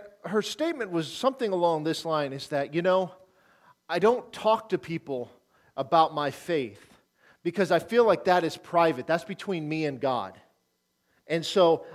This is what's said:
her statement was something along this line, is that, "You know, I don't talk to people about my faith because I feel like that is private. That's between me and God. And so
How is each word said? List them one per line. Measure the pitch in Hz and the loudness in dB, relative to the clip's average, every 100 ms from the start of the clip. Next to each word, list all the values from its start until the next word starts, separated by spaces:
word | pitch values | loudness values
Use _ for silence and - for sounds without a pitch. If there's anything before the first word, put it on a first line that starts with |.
| - - - | -6 -16 -4
her | 214 | -4
statement | - - 320 320 214 | -4 -4 -4 -4 -4
was | 170 147 | -4 -4
something | - 254 269 226 | -2 -2 0 -2
along | 185 170 160 | 2 2 2
this | 151 156 165 | -2 -4 -2
line, | 156 143 | -2 -2
is | 135 - | -6 -6
that, | 147 139 | -4 -2
"You | 156 | -2
know, | 180 185 180 - _ _ _ _ _ _ - | 2 2 0 -8 _ _ _ _ _ _ -6
I | 170 | 2
don't | 202 247 - | 2 2 -4
talk | - 214 220 214 | -4 0 0 0
to | 185 | -6
people | - 165 - 131 120 - _ _ _ - | -4 -10 -6 -8 -8 -16 _ _ _ -8
about | 139 165 160 151 | 2 4 4 2
my | 147 | -4
faith | 135 - 165 120 101 - _ _ _ _ _ | -6 -4 -4 -4 -10 -20 _ _ _ _ _
because | 170 170 185 | -8 -2 2
I | 170 | 0
feel | 165 233 | 2 4
like | 233 175 | 4 4
that | - 180 | 4 2
is | 165 - | 2 -4
private. | - 170 165 131 120 | -2 2 2 2 -2
That's | 165 | -4
between | - 190 - 180 151 | -4 -10 -8 -6 -4
me | 156 151 | -4 -4
and | 135 | -2
God. | 135 123 95 - _ _ _ _ _ _ _ _ - | -2 -2 -6 -12 _ _ _ _ _ _ _ _ -6
And | 165 156 | -4 0
so | 208 170 165 - | 4 6 4 -2